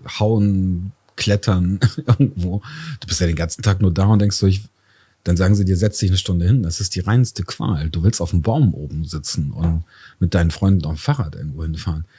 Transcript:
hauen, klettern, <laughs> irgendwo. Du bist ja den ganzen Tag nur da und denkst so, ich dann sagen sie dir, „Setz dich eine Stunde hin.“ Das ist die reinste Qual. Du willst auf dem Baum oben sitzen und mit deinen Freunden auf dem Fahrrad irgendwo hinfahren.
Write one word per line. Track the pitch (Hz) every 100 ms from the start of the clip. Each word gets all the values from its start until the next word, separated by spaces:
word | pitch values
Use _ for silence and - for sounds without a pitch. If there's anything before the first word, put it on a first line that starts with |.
| - -
hauen, | 107 110 104 95 92 87 95 - _ -
klettern, | 104 101 - 92 90 98 117
<laughs> | - -
irgendwo. | 113 139 - 90 101 - 160 160 131
Du | 90
bist | 80
ja | 85
den | 80
ganzen | 82 -
Tag | 104 95
nur | 95
da | 82 101
und | 104
denkst | 101 -
so, | 98
ich | 98 - _ _ _ _ _ 85
dann | 87
sagen | 92 101
sie | 95
dir, | 90
„Setz | 104 -
dich | 95
eine | 92
Stunde | - 87 87
hin.“ | 127
Das | 82 -
ist | 98 90
die |
reinste | 104 123 117 -
Qual. | 87 - - 78 80
Du | 85
willst | 95 -
auf | 82
dem | 90
Baum | 113 151 107 71
oben | 73 76 78
sitzen | 76 - - 71
und | - 82 82 - - - -
mit | 90 92
deinen | 82
Freunden | - 98 95 78
auf |
dem | 80
Fahrrad | - 143 78 -
irgendwo | 76 71
hinfahren. | 80 80 87 78 -